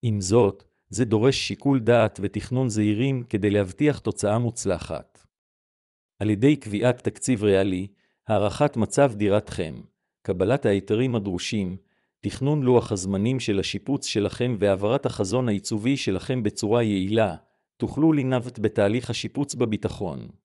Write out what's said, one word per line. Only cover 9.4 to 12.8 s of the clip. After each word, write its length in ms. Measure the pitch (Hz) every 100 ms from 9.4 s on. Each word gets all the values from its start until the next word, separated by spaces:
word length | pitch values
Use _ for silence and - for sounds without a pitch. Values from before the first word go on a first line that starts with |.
| - - 82 62 - _ _ _
קבלת 440 | - 92 95 135 113
ההיתרים 480 | 101 - 110 131
הדרושים, 600 | 120 101 90 - 110 92 95 _ _ _ _
תכנון 420 | - - 135 151
לוח 300 | 127 123